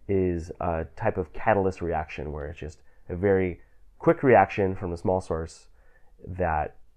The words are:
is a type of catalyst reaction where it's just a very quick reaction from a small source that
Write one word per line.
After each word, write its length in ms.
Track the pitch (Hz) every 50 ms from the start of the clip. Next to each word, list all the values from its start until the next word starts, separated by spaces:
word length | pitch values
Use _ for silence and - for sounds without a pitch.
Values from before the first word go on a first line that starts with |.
| -
is 440 | - 98 95 92 90 87 85 80 82 - -
a 260 | - 87 82 80 80 - -
type 220 | - 110 110 -
of 140 | - - -
catalyst 500 | - - - 113 107 101 95 95 87 -
reaction 500 | 87 82 82 80 76 - - - 71 76
where 160 | 73 76 71
it's 120 | 73 - -
just 200 | 78 78 - - - - - - -
a 80 | - 90
very 460 | 87 98 101 98 95 92 90 82 - - _ - - - - _ -
quick 220 | - 170 165 165
reaction 540 | 143 131 117 98 98 - - - 98 95 95
from 160 | 95 104 87
a 60 | 85
small 240 | 82 - 101 92 92
source 480 | - - 85 80 80 80 - - - - - - - - - _ - - - - -
that 480 | - 90 90 90 90 80 76 76 - - - - - -